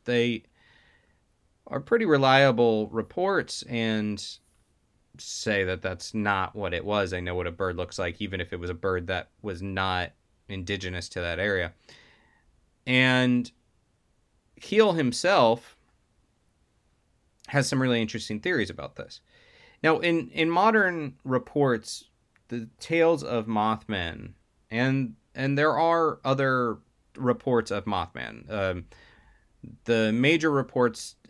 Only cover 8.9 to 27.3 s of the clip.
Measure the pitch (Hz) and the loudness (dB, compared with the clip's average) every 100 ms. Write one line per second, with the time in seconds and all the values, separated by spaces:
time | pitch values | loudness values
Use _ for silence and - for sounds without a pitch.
8.9 | 92 85 90 - _ 104 87 98 92 95 | -4 -4 -6 -8 _ -12 -8 -6 -2 0
9.9 | 90 87 - _ _ - 95 90 98 92 | -2 -4 -10 _ _ -12 -10 -6 -6 -4
10.9 | 90 - 90 85 85 104 95 85 - - | -8 -8 -6 -4 -2 0 0 -2 -8 -20
11.9 | - - _ _ _ _ _ _ _ - | -20 -20 _ _ _ _ _ _ _ 0
12.9 | 127 131 127 127 123 123 _ _ _ _ | 2 4 4 4 2 -2 _ _ _ _
13.9 | _ _ _ _ _ _ _ - 208 214 | _ _ _ _ _ _ _ 2 4 6
14.9 | 165 127 120 175 190 117 120 - _ _ | 4 0 0 2 6 6 4 -4 _ _
15.9 | _ _ _ _ _ _ _ _ _ _ | _ _ _ _ _ _ _ _ _ _
16.9 | _ _ _ _ _ - 143 135 135 131 | _ _ _ _ _ -4 -2 0 0 2
17.9 | 117 107 110 - 104 180 165 90 - 69 | 0 0 -6 -8 -6 -2 -2 -2 -6 -12
18.9 | - - - _ _ _ - - _ 160 | -12 -16 -18 _ _ _ -20 -20 _ 0
19.9 | 156 170 165 135 - 160 170 214 220 185 | 2 2 0 -2 -2 0 4 4 4 2
20.9 | 170 143 - 131 127 123 147 139 113 - | 0 -8 -10 -2 -2 0 2 2 2 -4
21.9 | - - _ _ _ _ 120 113 _ - | -14 -16 _ _ _ _ -10 -10 _ -2
22.9 | 165 165 160 139 117 107 110 107 107 - | 4 4 2 0 -4 0 0 0 -2 -4
23.9 | 101 82 90 90 - _ _ _ 113 131 | -4 -4 -8 -16 -18 _ _ _ -2 0
24.9 | 135 123 110 _ - 135 139 151 131 165 | 0 -2 -8 _ -6 -2 2 2 2 2
25.9 | 170 160 - 135 135 135 127 120 104 _ | 2 0 0 -2 0 2 2 0 -4 _
26.9 | _ _ - 123 | _ _ -4 -2